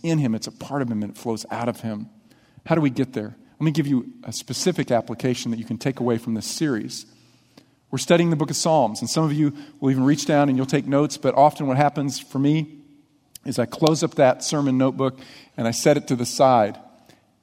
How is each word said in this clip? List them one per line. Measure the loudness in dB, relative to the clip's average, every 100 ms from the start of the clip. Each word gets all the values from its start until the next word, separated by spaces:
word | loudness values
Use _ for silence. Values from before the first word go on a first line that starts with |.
in | -2 0
him, | 0 -2
it's | -6
a |
part | -14 -8 -6
of | -4
him, | -4
and | -6
it | -8
flows | -6 -6 -6
out | -6 -4
of | -4
him. | -6 -8 -12 _ _ _ _ -10 -2
How | 2
do |
we | 2
get | 0 -4
there? | -4 -10 -12 _ -4
Let | -2
me |
give | 0 0
you | 0 -2 -12
a | -12
specific | -12 -10 -4 -2 0 0
application | 0 -2 -4 -2 -2 -4
that | -6
you | -6
can | -6
take | -4 -2
away | -2 -2
from | -2 -6
this | -6
series. | -4 -2 -2 -6 -12 -18 _ _ _ _ -20 _ _ -8
We're | -4
studying | 2 4 4
the | 0
book | -2
of | -2
Psalms, | 2 2 2 -2
and | -4
some | 0
of | 0
you | 2 0 -2 -16 -4
will | 0
even | 2
reach | 2 2 2
down | 2 4
and | 2
you'll | 0
take | -2 2
notes, | 0 0 -2
but | 0
often | 4 4 4 -2
what | 2
happens | 2 0 -6 -6
for | -6 0
me | 2 2 -2 -10 -20 _ _ _ _ -14 -6
is | -4
I | -2
close | 0 2 2
up | 0 4
that | 4 4
sermon | -2 -2 0 2
notebook | 2 0 -2 -4 -16 -20 -16 -6
and | -4
I |
set | 2 4 4
it | 2
to | -4
the | -2
side, | 4 6 6 4 -2 -18 _ _ _ _ _